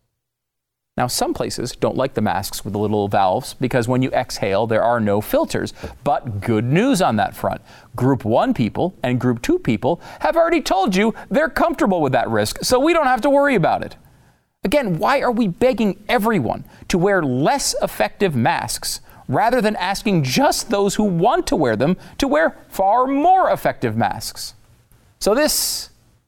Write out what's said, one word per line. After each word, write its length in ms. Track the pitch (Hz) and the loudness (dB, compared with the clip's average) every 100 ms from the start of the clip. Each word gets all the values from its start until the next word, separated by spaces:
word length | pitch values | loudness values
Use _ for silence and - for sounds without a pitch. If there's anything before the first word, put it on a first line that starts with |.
| _ _ _ _ _ _ _ _ _ - | _ _ _ _ _ _ _ _ _ -4
Now, 100 | 123 | -4
some 260 | - 240 | -2 -2
places 420 | - 117 110 123 - | -2 -6 -6 -8 -4
don't 220 | 117 117 | -2 0
like 160 | 139 | -2
the 80 | - | -2
masks 420 | 104 87 107 - | -2 -2 -4 -8
with 100 | - | -6
the 60 | 101 | -4
little 280 | 104 107 101 | 0 0 0
valves 480 | 104 95 107 - - | 2 2 0 -4 -6
because 320 | 127 131 113 | -2 0 0
when 160 | 127 | 0
you 80 | 127 | 0
exhale, 540 | 135 123 - 110 95 113 | -2 -4 -4 -2 0 0
there 180 | 110 | 2
are 160 | 110 120 | 2 2
no 180 | 104 101 | 0 0
filters. 540 | - 269 320 - 107 - - - | 0 0 0 -2 -6 -8 -16 -8
But 360 | 143 151 131 101 | -2 -2 -4 -6
good 220 | 113 110 | -2 0
news 380 | 117 156 262 208 | 2 2 2 2
on 140 | 170 107 | 2 2
that 200 | 95 - | -2 -2
front. 240 | - - - - - 120 | -4 -4 -10 -20 -16 -2
Group 280 | 127 131 | 0 2
one 300 | 107 127 240 | 2 0 2
people 420 | 226 107 95 170 - | 0 -2 -2 -4 -2
and 180 | 127 127 | -4 0
group 220 | 127 117 | 0 0
two 160 | - 359 | 0 0
people 400 | - 107 127 170 - - | 0 -2 -2 -4 -6 -4
have 180 | - 320 | 0 2
already 240 | 330 330 | 2 0
told 340 | - 370 349 185 | 0 0 2 2
you 180 | 220 - - | 0 -2 -4
they're 200 | 208 320 | 0 0
comfortable 520 | - 302 285 262 180 | 0 0 0 0 2
with 120 | 143 | 2
that 160 | 127 107 | 0 0
risk, 340 | 110 104 - | 0 -2 -4
so 160 | - 247 | 0 2
we 140 | 302 | 4
don't 140 | 339 262 | 2 2
have 140 | 254 | 0
to 80 | 294 | 2
worry 240 | 277 285 233 | 4 4 2
about 280 | 147 95 | 2 0
it. 140 | - - - _ _ _ _ _ | -4 -14 -20 _ _ _ _ _
Again, 360 | 190 294 226 160 | 0 0 0 0
why 220 | 233 277 | 2 2
are 100 | 247 | 0
we 160 | 226 214 | 0 0
begging 540 | - 247 240 214 - - | 2 0 2 0 -2 -2
everyone 580 | 233 214 214 110 - - - - | 0 2 0 0 -4 -10 -16 -4
to 120 | 180 | 0
wear 220 | 190 196 | 2 2
less 540 | 147 123 170 277 - 587 | 2 0 0 0 -2 -4
effective 540 | 202 - 208 - 196 135 | -4 -2 -4 0 -2 2
masks 640 | 135 156 117 - - - - - - | 0 0 -4 -8 -8 -10 -14 -18 -4
rather 320 | 139 220 247 | 0 2 2
than 160 | 208 196 | 0 0
asking 480 | 185 190 220 180 | -4 -4 0 0
just 460 | 131 131 294 349 - | 0 2 2 0 -2
those 260 | 202 202 208 | 0 0 0
who 80 | |
want 420 | 208 165 202 339 - | 0 2 2 2 0
to 80 | 226 | 0
wear 180 | 127 107 | 2 2
them 220 | 139 185 - - | 0 -2 -6 -4
to 80 | 277 | 0
wear 280 | 294 311 - - | 2 2 -2 -8
far 360 | - 190 233 262 | -2 2 2 2
more 460 | 277 330 381 320 | 2 4 4 4
effective 460 | 185 147 123 120 110 | 2 -2 -2 -2 0
masks? 560 | 101 107 - - - - _ _ _ _ _ _ | -2 -2 -10 -12 -14 -16 _ _ _ _ _ _
So 160 | 190 226 | 0 2
this 540 | 302 - - - - _ _ _ | 2 0 -4 -6 -10 _ _ _